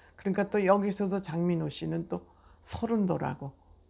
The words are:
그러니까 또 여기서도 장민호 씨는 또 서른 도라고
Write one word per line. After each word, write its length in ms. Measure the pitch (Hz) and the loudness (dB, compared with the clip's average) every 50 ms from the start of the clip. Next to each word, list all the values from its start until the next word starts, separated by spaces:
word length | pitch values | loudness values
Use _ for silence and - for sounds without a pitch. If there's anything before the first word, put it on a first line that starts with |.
| - - - | -20 -20 -16
그러니까 340 | - - 196 190 202 196 202 | -6 -2 0 0 0 0 0
또 160 | - 208 190 | 0 2 6
여기서도 560 | 180 202 208 196 208 190 - 202 185 196 196 | 6 6 6 4 2 0 0 -2 -2 -2 -2
장민호 480 | 196 156 151 170 175 175 175 165 156 147 | -4 -4 -2 0 2 2 2 0 -2 -4
씨는 380 | - - 165 160 160 170 170 | -6 -6 -4 -4 -4 -4 -4
또 180 | - - 180 - - - - - - - - | -4 -6 -8 -8 -12 -20 -20 -20 -20 -20 -20
서른 440 | - - - - 233 220 233 214 196 | -14 -12 -8 -6 -2 0 0 2 2
도라고 460 | 170 165 156 147 139 143 - 143 139 - - - - - - - | 2 0 0 -2 -4 -4 -6 -10 -12 -12 -16 -20 -20 -20 -20 -20